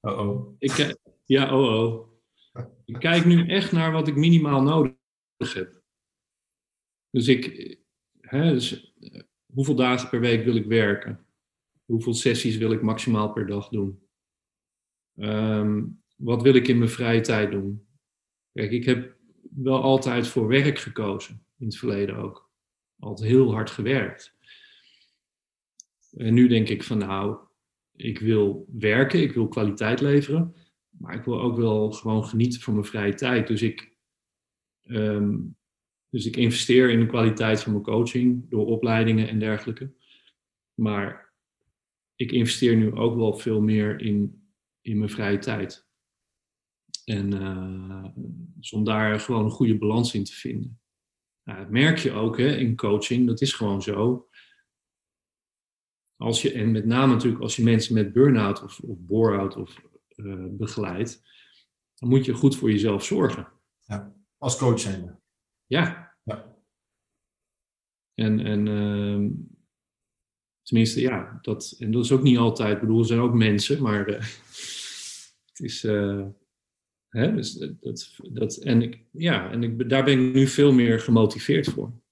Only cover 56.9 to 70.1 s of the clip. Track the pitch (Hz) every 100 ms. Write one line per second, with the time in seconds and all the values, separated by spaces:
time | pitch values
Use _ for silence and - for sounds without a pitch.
56.9 | 123 135 117 123 - 110 - 117 110 -
57.9 | 110 98 113 139 120 101 98 98 - -
58.9 | 92 87 107 113 101 98 - - - _
59.9 | _ _ - 101 95 92 101 113 - 98
60.9 | 90 117 - _ _ _ _ _ _ _
61.9 | _ 123 135 135 120 139 - 113 104 107
62.9 | 98 - 196 147 - - _ _ _ -
63.9 | 101 - - _ _ 131 - 127 110 101
64.9 | 90 87 - _ _ _ _ _ 139 170
65.9 | - - _ - - - _ _ _ _
66.9 | _ _ _ _ _ _ _ _ _ _
67.9 | _ _ - 110 107 104 104 107 104 104
68.9 | 104 101 101 101 - - - _ _ _
69.9 | _ _